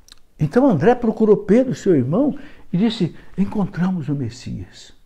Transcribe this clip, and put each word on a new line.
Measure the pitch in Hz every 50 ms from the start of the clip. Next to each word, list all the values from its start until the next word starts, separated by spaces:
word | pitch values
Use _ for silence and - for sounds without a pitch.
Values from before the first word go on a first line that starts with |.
| - - - - - _ _ -
Então | 156 147 - 240 269 277
André | 202 135 139 220 240
procurou | 240 - 220 214 - 220 208 208
Pedro, | 202 - - 196 240 262 262 -
seu | - - 196 175
irmão, | 139 120 131 160 220 285 285 - - - - - - - -
e | -
disse, | 170 220 233 220 - 180 151 - - - - -
"Encontramos | - 196 135 - 214 185 - - 160 180 190 185 175 135
o | 135 147
Messias." | 143 127 113 117 - - - 120 107 95 - - - - - - - _